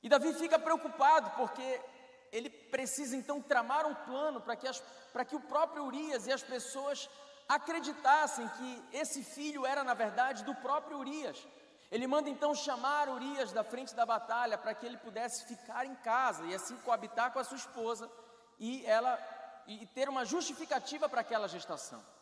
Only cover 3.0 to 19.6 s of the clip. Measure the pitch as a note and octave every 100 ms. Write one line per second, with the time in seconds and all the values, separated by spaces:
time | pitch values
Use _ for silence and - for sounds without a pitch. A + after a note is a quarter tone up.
3 | C#4+ C4 B3 C#4+ C#4+ C4+ A#3 C#4 D#4 D4
4 | - C4 D4+ C4 - A3 C4 - - -
5 | - B3 B3 D4 - C#4+ D#4+ D#4+ C#4+ B3+
6 | D#4 C4 G3+ B3+ - C4 - C#4 C#4 C#4+
7 | - - - - - C#4+ D4 E4 C#4 -
8 | - D4 D4+ D4 A#3 - B3+ B3 - C4
9 | C4 C#4 A#3+ - D4+ D4 B3+ C#4+ C4+ A#3
10 | A3 G#3 B3+ A#3+ G#3+ C4+ C#4+ C#4+ D4+ D#4
11 | C4 D4+ C4 C#3+ - - - - - A3
12 | B3+ D4 D4 C4+ D4 D4 - B3 B3+ D4
13 | C#4+ B3+ C4 C#4 A#3 G#3+ G#3+ B3 C4 -
14 | A#3 A3+ - A3+ A#3+ G#3 G#3+ G#3+ A#3+ B3
15 | A#3 G#3+ A#3+ - - A#3 - A#3 C4+ C4+
16 | - A#3 C4 E3+ E3 F#3+ - A#3+ - A3+
17 | G#3 - B3 B3+ B3+ C4+ - B3+ A3+ A3+
18 | A3+ - - - - _ A3 C4 - A3
19 | B3 B3 - - - -